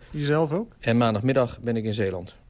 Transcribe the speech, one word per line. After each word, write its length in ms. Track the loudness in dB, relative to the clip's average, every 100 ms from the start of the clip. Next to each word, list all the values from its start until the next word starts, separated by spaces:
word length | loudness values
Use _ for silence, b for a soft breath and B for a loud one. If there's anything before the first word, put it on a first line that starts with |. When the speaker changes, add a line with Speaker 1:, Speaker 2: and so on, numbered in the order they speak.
| B
Speaker 1:
Jezelf 400 | -6 0 2 2
ook? 240 | -2 -6 -6
Speaker 2:
En 180 | 0 4
maandagmiddag 640 | 4 2 2 2 0 -2
ben 140 | -4 -2
ik 80 |
in 100 | -2
Zeeland. 420 | -2 -2 -4 -10 -18